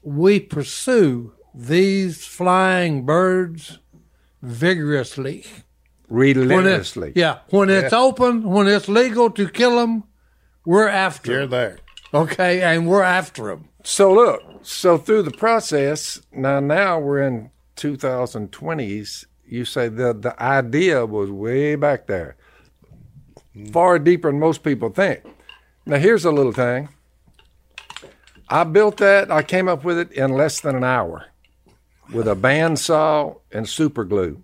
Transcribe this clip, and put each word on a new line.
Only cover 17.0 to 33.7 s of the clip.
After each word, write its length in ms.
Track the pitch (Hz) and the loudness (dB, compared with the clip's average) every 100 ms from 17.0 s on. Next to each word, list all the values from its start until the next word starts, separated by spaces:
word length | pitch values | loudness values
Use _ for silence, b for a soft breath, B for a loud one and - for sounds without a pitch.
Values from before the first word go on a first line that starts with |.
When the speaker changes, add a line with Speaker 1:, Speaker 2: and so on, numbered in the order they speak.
| 143 143 | -2 -2
Speaker 2:
in 300 | 139 120 107 _ _ - | -2 -4 -10 _ _ -8
two 200 | 147 135 | -8 -4
thousand 560 | 135 127 123 113 101 | -4 -4 -6 -8 -12
twenties. 760 | - 156 160 110 104 101 - - _ _ | -12 -10 -8 -6 -8 -10 -16 -20 _ _
You 200 | 120 120 | -10 -6
say 220 | 135 120 | -4 -4
the, 260 | 110 123 | -2 -4
the 280 | 107 110 - | -2 -6 -4
idea 640 | 120 139 120 143 185 143 113 | -2 0 0 0 2 0 -2
was 240 | 107 98 | -4 -4
way 460 | 98 110 131 147 147 | -6 -4 -2 -2 0
back 320 | 147 135 - | -2 -2 -4
there, 280 | 90 165 - b b b _ _ - - - _ - _ 101 107 | -6 -6 -16 b b b _ _ -20 -20 -20 _ -20 _ -20 -4
far 280 | 165 180 175 | 2 4 4
deeper 320 | 147 175 165 | 4 2 0
than 80 | 143 | 0
most 240 | 160 156 | 0 0
people 260 | 156 123 113 | -2 -2 -4
think. 300 | 98 190 - - - b b b _ - | -2 -2 -2 -12 -20 b b b _ -4
Now, 120 | 143 | 2
here's 280 | 185 226 165 | 4 4 2
a 60 | |
little 200 | 147 131 | 2 0
thing. 360 | 110 123 123 147 _ _ _ _ _ _ _ _ - - - B B B B _ | 0 -2 -2 -8 _ _ _ _ _ _ _ _ -20 -20 -20 B B B B _
I 140 | 143 | -2
built 340 | 170 175 214 208 | 2 4 2 2
that, 320 | 202 196 196 | 4 4 4
I 120 | 156 | -2
came 240 | 151 185 185 | 0 -2 0
up 160 | 165 | -2
with 160 | 160 170 | -2 -4
it 120 | 170 | -4
in 180 | - 135 | -2 -2
less 280 | 135 151 - | 0 0 -2
than 160 | 151 131 | -4 -2
an 80 | |
hour 420 | 127 127 87 80 - _ _ _ _ _ _ _ _ | 0 -2 -2 -8 -18 _ _ _ _ _ _ _ _
with 160 | 113 110 | -4 -2
a 80 | 95 | 0
bandsaw 1040 | 123 147 165 151 - 156 156 151 147 - _ | 0 2 0 -2 0 0 2 0 -2 -10 _
and 180 | 107 | -10
super 340 | 110 | -10